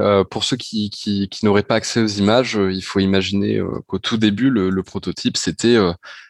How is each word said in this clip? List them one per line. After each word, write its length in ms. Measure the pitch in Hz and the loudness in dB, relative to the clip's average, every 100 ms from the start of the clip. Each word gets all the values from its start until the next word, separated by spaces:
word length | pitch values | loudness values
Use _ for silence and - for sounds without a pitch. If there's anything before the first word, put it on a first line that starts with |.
Euh, 220 | 104 101 | 2 2
pour 200 | 95 113 | 2 -2
ceux 140 | - 131 | -4 -4
qui, 320 | - 110 104 | -6 -6 -6
qui, 400 | - - 101 98 | -6 -4 -4 -4
qui 160 | - 107 | -2 2
n'auraient 160 | 104 | 2
pas 140 | 104 113 | 2 -2
accès 260 | - 120 | 0 0
aux 60 | 110 | 0
images, 500 | 101 101 117 123 107 | 2 4 4 2 0
euh, 160 | 95 | 0
il 80 | 92 | -2
faut 180 | - 98 | -4 0
imaginer, 580 | 98 98 95 101 104 107 | 2 2 0 -2 0 -2
euh, 120 | 92 - - | -4 -8 -8
qu'au 140 | 95 | -6
tout 180 | - 113 | -4 0
début, 320 | 110 101 135 | 2 2 0
le, 220 | 120 92 | 2 0
le 100 | 95 | 0
prototype, 560 | 90 98 92 85 123 120 | -4 -8 -8 -4 -4 -4
c'était, 380 | - 82 117 117 | -4 0 4 4
euh, 180 | 95 85 - - - | 4 0 -10 -20 -20